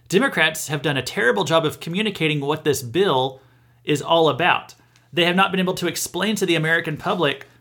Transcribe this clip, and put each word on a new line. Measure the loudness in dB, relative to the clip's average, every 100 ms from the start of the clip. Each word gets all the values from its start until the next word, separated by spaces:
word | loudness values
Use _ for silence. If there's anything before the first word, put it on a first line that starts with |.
| -2
Democrats | 0 2 2 0 0 -4
have | -4
done | -2 -2
a |
terrible | -4 0 0 2
job | 2 2
of | 0 -4
communicating | -6 -4 -4 -2 -2 -2
what | -2 -2
this | -2 -2
bill | -2 0 2 2 0 -4 _ _ _ _
is | -4 -2
all | 2 4 4
about. | 4 2 2 -2 -18 _ _ _
They | 0
have | 2 4
not | 2
been | 0
able | -2 -2
to | -4
explain | -4 -6 -2 -2 0
to |
the | 0 0
American | 2 0 -2 -4
public | -4 0 0 -2 -8 _